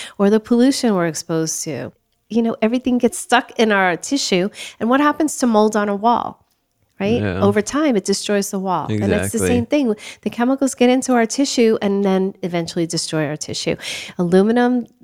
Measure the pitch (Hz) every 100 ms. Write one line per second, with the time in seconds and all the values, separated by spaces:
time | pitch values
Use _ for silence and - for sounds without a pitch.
0 | - - 202 214 - 240 254 262 233 190
1 | 170 151 - 160 160 - - 131 123 -
2 | _ _ _ 220 226 - 220 247 254 247
3 | 240 - - 247 - - 220 202 185 170
4 | - 277 - 185 196 - - - 226 269
5 | 294 294 311 - 247 214 214 214 208 202
6 | 226 233 - - _ _ _ _ _ -
7 | 202 233 208 180 202 208 202 277 311 220
8 | - 196 - 202 196 196 190 170 - 107
9 | 196 - 95 226 - 247 233 294 247 208
10 | - - 214 226 240 269 269 - 247 254
11 | 247 247 226 - 277 - 226 220 202 196
12 | 196 190 190 - 185 170 165 180 165 160
13 | - 160 147 151 - - 165 165 - -
14 | - - 175 185 208 240 247 247 226 _